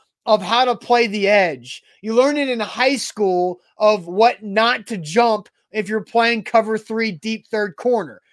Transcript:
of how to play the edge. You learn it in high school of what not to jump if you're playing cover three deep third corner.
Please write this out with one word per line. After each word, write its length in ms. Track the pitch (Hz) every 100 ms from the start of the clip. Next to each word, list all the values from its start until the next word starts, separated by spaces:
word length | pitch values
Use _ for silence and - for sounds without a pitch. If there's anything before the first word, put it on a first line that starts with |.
| _ _ -
of 120 | 214
how 220 | 185 233 254
to 100 | 226
play 320 | - 240 233
the 200 | 208 196
edge. 540 | 208 180 131 120 - _ _
You 100 | 214
learn 240 | 226 269 294
it 100 | 269
in 120 | 240
high 380 | 202 220 262 269
school 640 | - - 196 180 180 180 _ -
of 260 | 214 214 170
what 380 | 185 233 240
not 420 | 214 202 226 254 -
to 100 | 208
jump 520 | 151 196 240 214 - _ _
if 180 | 220 190
you're 140 | 220
playing 400 | - 233 233 233
cover 340 | - 226 214 214
three 340 | 220 220 220
deep 360 | 165 220 220 -
third 280 | 214 202 -
corner. 460 | 247 233 151 101 _